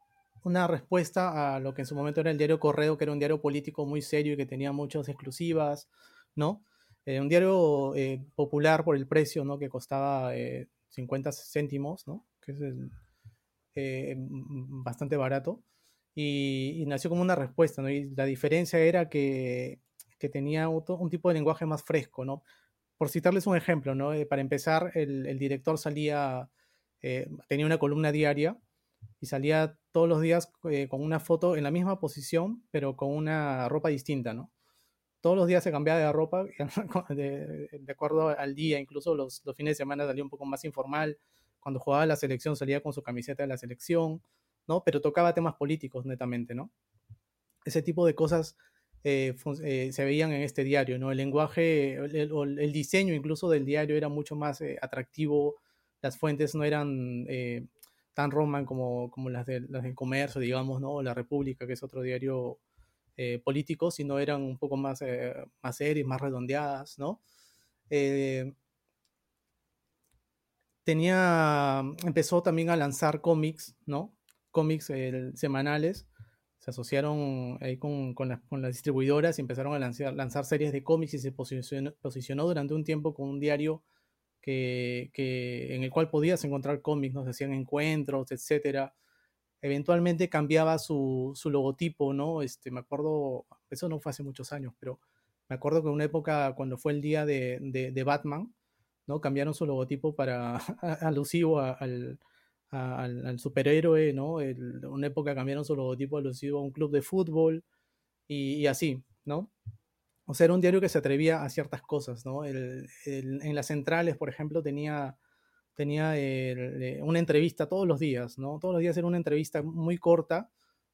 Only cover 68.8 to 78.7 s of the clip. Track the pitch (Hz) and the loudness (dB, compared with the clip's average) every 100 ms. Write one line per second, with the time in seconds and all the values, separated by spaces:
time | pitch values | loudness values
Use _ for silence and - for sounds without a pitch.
68.8 | _ _ _ _ _ _ _ _ _ _ | _ _ _ _ _ _ _ _ _ _
69.8 | _ _ _ _ _ _ _ _ _ _ | _ _ _ _ _ _ _ _ _ _
70.8 | - 156 170 185 180 165 156 147 143 135 | 0 2 4 6 6 6 6 4 4 2
71.8 | 135 160 175 160 147 175 175 160 165 165 | -2 -4 0 2 4 4 4 2 4 2
72.8 | 143 135 156 151 170 160 156 156 - - | 2 2 0 2 2 2 2 -4 -12 -14
73.8 | - 143 202 _ _ _ _ - 156 156 | -6 -6 -6 _ _ _ _ 0 2 0
74.8 | - 135 131 127 127 135 151 135 143 151 | -2 -4 -4 -4 -6 -4 -2 0 0 0
75.8 | 160 196 - - - _ _ _ - 123 | 0 -2 -12 -20 -20 _ _ _ -12 -10
76.8 | 120 139 147 151 143 131 123 131 131 127 | -4 -2 0 -2 -2 -4 -6 -6 -6 -6
77.8 | 147 143 131 123 131 120 - 139 131 | -4 -4 -4 -4 -4 -6 -8 -6 -6